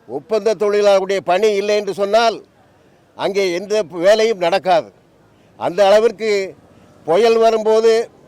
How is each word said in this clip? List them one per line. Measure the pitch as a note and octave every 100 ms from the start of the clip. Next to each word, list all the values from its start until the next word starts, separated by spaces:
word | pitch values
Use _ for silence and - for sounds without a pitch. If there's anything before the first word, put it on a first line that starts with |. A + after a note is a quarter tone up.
| _ C3
ஒப்பந்த | - A3 G3+ G3
தொழிலாளர்களுடைய | G#3 G#3 G3+ G3 F#3+ G3 F3
பணி | F3+ G#3+ G3+
இல்லை | G#3 G#3
என்று | G3+ F#3
சொன்னால் | G3 G#3+ A3+ F3 - _ _ _ _ _ _ -
அங்கே | D3+ G3 F#3+ E3+
எந்த | G3 G#3+ F3 F3 F3+
வேலையும் | G#3+ A3 G#3 E3+
நடக்காது. | F#3+ F3+ E3+ A2 _ _ _ _ _ _ _ A#2
அந்த | F3 G3
அளவிற்கு | G#3 A3+ G3+ A3 G3+ F#3+ C#3 _ _ _ _ -
புயல் | F3 A3+ A3+ A3+
வரும்போது | A3+ G#3+ A3 A3+ A3+ A3+ _